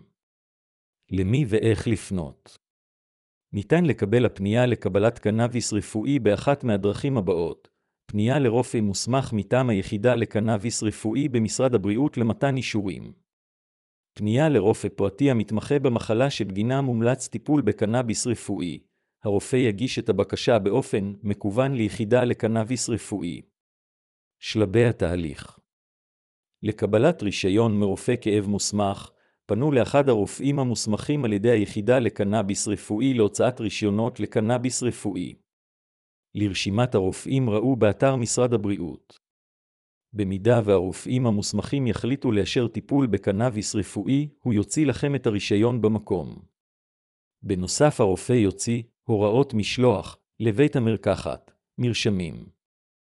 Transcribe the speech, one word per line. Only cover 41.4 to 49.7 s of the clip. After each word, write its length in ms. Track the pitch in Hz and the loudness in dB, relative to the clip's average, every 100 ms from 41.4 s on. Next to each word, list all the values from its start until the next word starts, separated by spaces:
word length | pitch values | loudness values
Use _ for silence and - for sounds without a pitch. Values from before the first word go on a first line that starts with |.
| 98 104 - 143 123 | -2 -4 -2 -2 -2
יחליטו 440 | 107 117 139 131 | -2 -2 -2 0
לאשר 360 | 104 92 135 117 | 0 0 0 -2
טיפול 400 | 107 - 143 127 | -4 -2 0 2
בקנאביס 680 | 101 - 98 123 107 92 107 | 0 0 0 0 -2 -4 -4
רפואי, 540 | - 107 98 135 147 _ | -4 -4 0 0 -2 _
הוא 140 | 123 | -2
יוציא 320 | 104 101 156 143 | 0 0 0 0
לכם 300 | 117 147 139 | 0 -2 0
את 120 | 117 | 0
הרישיון 540 | 104 - 104 117 123 | -2 0 2 2 2
במקום. 540 | 107 110 - 92 65 - 85 _ _ _ _ _ _ _ _ _ | 0 0 -2 -4 -4 -14 -20 _ _ _ _ _ _ _ _ _
בנוסף, 580 | 101 92 90 - 147 - | -4 -4 -2 2 2 4
הרופא 320 | 104 90 - | 2 0 0
יוציא 500 | 123 98 - - 120 117 _ | 2 2 0 -4 -4 -6 _
הוראות 500 | - 107 104 117 139 | -2 0 2 2 2
משלוח 640 | 110 98 | 0 -2